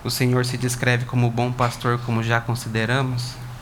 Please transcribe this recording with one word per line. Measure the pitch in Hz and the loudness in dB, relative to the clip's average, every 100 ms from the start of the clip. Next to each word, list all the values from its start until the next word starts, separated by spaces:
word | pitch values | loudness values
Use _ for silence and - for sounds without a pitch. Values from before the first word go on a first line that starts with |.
o | 123 | -4
Senhor | 120 127 123 123 | 0 2 2 2
se | 127 | 0
descreve | 123 123 127 120 123 | -2 0 2 2 0
como | 123 120 | 2 2
bom | 117 123 | 2 -2
pastor, | 123 120 - 123 120 120 | 2 0 0 0 0 0
como | 113 | -2
já | 113 117 | 2 0
consideramos, | 117 123 - 110 110 127 127 123 - - - - | 0 -4 -2 -2 0 0 0 -2 -6 -8 -12 -14